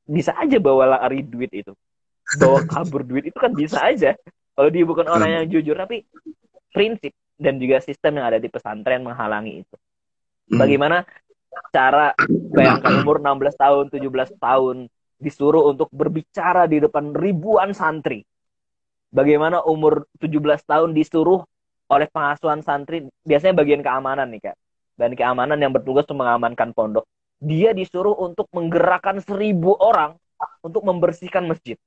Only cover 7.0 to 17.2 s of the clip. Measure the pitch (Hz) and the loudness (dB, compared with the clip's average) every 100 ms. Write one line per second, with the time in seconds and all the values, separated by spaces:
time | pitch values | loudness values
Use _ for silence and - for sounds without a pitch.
7 | 143 - _ - 143 135 127 131 139 139 | -12 -16 _ -6 -4 -2 0 0 -2 -4
8 | 156 147 120 113 117 - 104 107 127 127 | -4 -2 -2 -2 -4 -10 -10 -8 -4 -4
9 | 123 120 107 104 110 - - - _ _ | -4 -8 -6 -6 -8 -14 -18 -20 _ _
10 | _ _ _ _ - 117 135 139 147 180 | _ _ _ _ -2 2 4 2 2 0
11 | - _ _ _ _ - - 165 131 143 | -4 _ _ _ _ -20 -4 2 4 4
12 | 143 - - - - 143 131 123 - 131 | 2 0 0 -2 0 4 4 4 2 2
13 | 143 139 143 135 143 - 139 143 139 139 | 2 0 0 0 -2 2 4 4 0 -6
14 | 135 131 127 - 120 131 131 127 120 _ | -4 -4 -4 -4 0 2 0 -4 -12 _
15 | _ _ 147 - 143 160 147 135 156 139 | _ _ -10 -2 2 4 4 2 -2 -4
16 | 151 156 - - 170 180 160 151 147 147 | -4 -4 -8 -4 0 2 4 4 2 0
17 | 147 147 | -4 -4